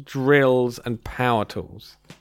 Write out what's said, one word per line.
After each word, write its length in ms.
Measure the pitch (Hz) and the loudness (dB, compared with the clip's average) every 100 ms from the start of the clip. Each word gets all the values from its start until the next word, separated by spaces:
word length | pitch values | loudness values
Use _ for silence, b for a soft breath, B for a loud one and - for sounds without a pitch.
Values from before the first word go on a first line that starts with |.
drills 760 | 139 139 131 143 135 127 123 120 | -10 -2 2 4 6 4 0 -4
and 220 | 120 117 | -8 -8
power 420 | - - 123 117 | -8 -2 0 0
tools 520 | 101 104 85 110 - - - - | -2 -8 -12 -16 -20 -20 -20 -20